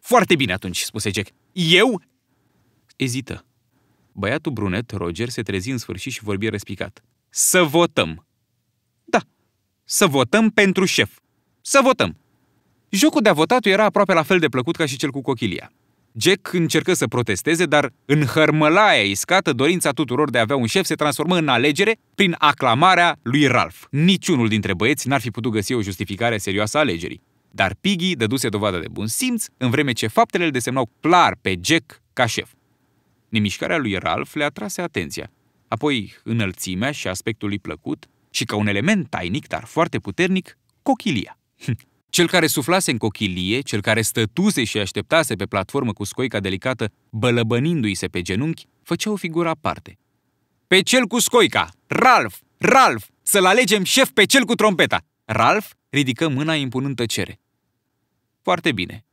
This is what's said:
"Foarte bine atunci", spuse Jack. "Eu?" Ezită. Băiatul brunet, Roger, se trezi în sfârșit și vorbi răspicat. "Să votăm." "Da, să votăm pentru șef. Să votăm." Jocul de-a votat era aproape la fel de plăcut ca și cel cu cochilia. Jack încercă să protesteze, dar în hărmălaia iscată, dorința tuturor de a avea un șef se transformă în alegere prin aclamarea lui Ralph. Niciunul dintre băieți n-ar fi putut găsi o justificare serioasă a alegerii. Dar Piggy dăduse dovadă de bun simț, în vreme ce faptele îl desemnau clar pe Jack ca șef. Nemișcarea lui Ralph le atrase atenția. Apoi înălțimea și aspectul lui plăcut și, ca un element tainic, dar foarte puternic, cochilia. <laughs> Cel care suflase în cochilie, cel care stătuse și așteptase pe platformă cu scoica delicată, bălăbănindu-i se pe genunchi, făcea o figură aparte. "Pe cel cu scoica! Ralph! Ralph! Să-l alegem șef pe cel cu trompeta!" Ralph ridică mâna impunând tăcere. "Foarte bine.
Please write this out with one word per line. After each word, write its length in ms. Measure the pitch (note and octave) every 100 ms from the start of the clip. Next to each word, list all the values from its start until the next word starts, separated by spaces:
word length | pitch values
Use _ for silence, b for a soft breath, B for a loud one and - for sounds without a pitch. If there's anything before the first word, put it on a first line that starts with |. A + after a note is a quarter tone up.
"Foarte 360 | - A#3+ F#3+ E3+
bine 160 | B2
atunci", 280 | F#2 F#2+ E2+
spuse 300 | - A2 G#2
Jack. 180 | G2+ G2 _ _
"Eu?" 500 | F#3+ E3 F3 C4 G3 _ _ _ _ _ _ _ _ _ _
Ezită. 500 | C3 B2 B2 - _ _ _ _ _ _ _
Băiatul 400 | - G2 C#3+ D#3+
brunet, 380 | A#2 G2+ F#2 A#2
Roger, 380 | G2+ F2 E2+ A#2+
se 140 | A#2+
trezi 280 | G#2 G2 G2+
în 80 | C3
sfârșit 340 | - G#2 -
și 100 | B2+
vorbi 260 | G#2 G2 A2
răspicat. 540 | G2+ - G2 E2+ _ _ _ _
"Să 340 | - - F#3
votăm." 640 | D#3+ D3+ E3+ - F2 D#2+ _ _ _ _ _ _ _ _
"Da, 160 | - A#3 - _ _ _ _ _
să 220 | _ - G3
votăm 440 | C#3 B2 G#3 A3
pentru 340 | G#3+ G3+ F#3
șef. 340 | F3+ - G#2+ _ _ _ _ _
Să 200 | - C#4
votăm." 340 | C4 - G2 - _ _ _ _ _ _ _
Jocul 340 | G3 D4+ D4+
de-a 100 | A3
votat 320 | D#3 D#3+ B3
era 200 | G#3 F#3+
aproape 280 | G#3+ F#3+ G3+
la 100 | F3
fel 160 | D3+ F#3
de 100 | D#3+
plăcut 280 | B2+ B2+ E3+
ca 100 | D#3+
și 100 | B2+
cel 140 | D3+
cu 100 | C3+
cochilia. 500 | C3 B2+ A2+ E2+ - _ _ _ _ -
Jack 340 | C3 G3 -
încercă 420 | F3+ E3 D#3+ C#3+
să 120 | F3 B2+
protesteze, 600 | B2 A#2 G2 - E3 F3
dar 260 | D3 C#3 _
în 200 | - D3
hărmălaia 800 | C#3 D#3+ D#3 D#3 D3+ F3 G#3+ D3+
iscată, 500 | G2+ G2 - F#3 F#3
dorința 380 | B2+ C#3 F3+ D#3+
tuturor 400 | C3+ C#3+ B2 D3
de 80 | A#2+
a 20 |
avea 160 | A2 C#3
un 100 | A#2
șef 180 | F#3+
se 100 | F#3
transformă 420 | D#3 D3+ C#3 D#3 F3+
în 120 | D#3
alegere 500 | A#2+ C#3 D#3 G3+ A3+ _
prin 200 | - G3 E3
aclamarea 800 | D3+ C#3 C3 A#2 F3 F3+ F3 D3+
lui 240 | A#2 C3+ C#3+
Ralph. 360 | B2 E2 - -
Niciunul 580 | C#3 E3+ F#3+ - D3+ A2+
dintre 260 | G#2+ F#2
băieți 340 | F#2 A2+ D3 B2
n-ar 120 | C3+
fi 100 | A#2
putut 220 | G#2+ A#2
găsi 200 | G#2+ G2
o 100 | B2
justificare 560 | G2+ F#2+ G2+ G2 A#2 A2
serioasă 380 | G2+ G2 G#2+ D3
a 40 |
alegerii. 420 | D3 E2+ E2 - _ _ _
Dar 240 | - F#2+ F#2
Piggy 360 | - G3+ F#3 D#3+
dăduse 320 | A2 C3 B2+
dovadă 300 | G2+ G#2 F2+
de 100 | E2+
bun 160 | E2+ G#2+
simț, 380 | - B3+ A#3+ - _
în 140 | B2+
vreme 220 | B2+ C#3+
ce 140 | A#2 A2+
faptele 380 | - A3+ F#3+
îl 60 | E3+
desemnau 400 | C3 A#2+ C3 A#2+ _
clar 360 | D3+ F3+ C#3 F2+
pe 180 | - F#2
Jack 400 | F2+ D#3+ - - _
ca 140 | - A#2+
șef. 240 | - - _ _ _ _ _ _ _ _
Nemișcarea 500 | A2 G#2 - D#3+ F3
lui 160 | B2
Ralph 380 | F#2+ E2 F#2+ C#3
le 100 | D#3
atrase 360 | D3 D3+ G3+ -
atenția. 500 | F3 - D#2 - - _ _ _ _
Apoi 460 | A2+ D3+ C3+ G2 -
înălțimea 640 | - A2+ G2 F2+ - F#2 B2+
și 180 | C#3+ -
aspectul 400 | F#2 - A#2 G#2
lui 100 | G2+
plăcut 480 | - D#2 - - - _ _
și, 140 | -
ca 120 | A2 G#2
un 100 | G#2
element 420 | G2+ F3 G#3+ -
tainic, 380 | F2 F2 A#2+ -
dar 180 | D#2+
foarte 340 | A2 - E3+ A#2+
puternic, 600 | G2 F#2+ F3+ F#3 - _ _ _
cochilia. 560 | - C4+ G#3+ A#2 - - _ _
<laughs> 200 | - A#2 _ _ _
Cel 200 | - E3+
care 180 | F3+ D#3+
suflase 440 | - C#3 F#3 F#3
în 60 | B2
cochilie, 640 | A2+ - G2+ F2+ F#2 A#2
cel 200 | C3+ G#2+
care 220 | G2+ A2
stătuse 600 | A2 - A2 - G3+ F3
și 140 | A#2 A2
așteptase 560 | G2 - - D#3+ D#3
pe 120 | G#2+ F#2+
platformă 460 | G2+ F#2+ C#3+ B2
cu 120 | G2+
scoica 360 | G2+ - B2+ G#2+
delicată, 520 | G2 F#2+ C3 B2+ A2 _ _
bălăbănindu-i 840 | A2+ B2 A#2+ A2+ A#2+ D3 E3+ G#2+
se 120 | F#2+ F#2
pe 160 | -
genunchi, 440 | F2+ F#2+ D3+ D#3+ - _
făcea 280 | - E3+ G#3+
o 60 | G#3
figură 320 | F3 D#3+ E3+
aparte. 500 | D#3 - F2 - - _ _ _ _ _ _ _
"Pe 140 | F#3
cel 260 | - B3+ A#3
cu 120 | A#3
scoica! 520 | - A#3+ E3 A2 E2 _ _
Ralph! 500 | - B3+ A3+ A#2 - _ _
Ralph! 460 | - C4 A#3+ A#2 - _
Să-l 220 | - G#3
alegem 400 | F#3 G#3+ B3 G#3
șef 260 | F#3 - C4+
pe 140 | -
cel 200 | G3 C4+
cu 100 | A#3+
trompeta!" 460 | A#3+ G#3+ F3+ C3+ F2+ _ _
Ralph 420 | - A2 A#2 G3 G#3 _ _
ridică 400 | C#3 C3 A#2+ E3
mâna 260 | C3 D#3
impunând 420 | D#3 C3+ B2+ C#3 B2
tăcere. 440 | A2+ - F#2+ A2 _ _ _ _ _ _ _ _ _ _
"Foarte 300 | - F3 E3+
bine. 320 | G#2+ F2 G#2+ _